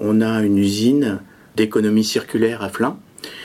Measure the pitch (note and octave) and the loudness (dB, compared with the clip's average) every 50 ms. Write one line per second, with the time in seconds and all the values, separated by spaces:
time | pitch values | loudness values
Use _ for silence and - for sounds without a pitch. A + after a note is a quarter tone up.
0 | - G#2+ G#2+ A2 A2+ A2+ A2+ A2 G#2+ G2+ G2+ G2 G2+ G2 G2+ G#2+ A2 B2 C#3 D3 | 0 2 2 2 2 2 0 0 0 2 2 2 2 2 0 2 2 2 2 2
1 | C3+ G#2+ F#2+ F#2 - - - - - - _ A2 A2 G#2+ - A2 G#2+ G#2 G#2+ G#2+ | 2 0 -2 -6 -10 -16 -20 -20 -20 -6 _ -2 -2 0 0 0 0 2 2 2
2 | G#2+ - - A#2 - - - A2 A2+ A2+ A#2 A2 G2+ G2 - - A#2 D3 - - | 2 0 -2 -4 -4 -4 0 0 0 0 0 -4 -8 -8 -4 -4 -4 -4 -4 -8
3 | - - _ - - - - - | -16 -20 _ -20 -18 -18 -18 -16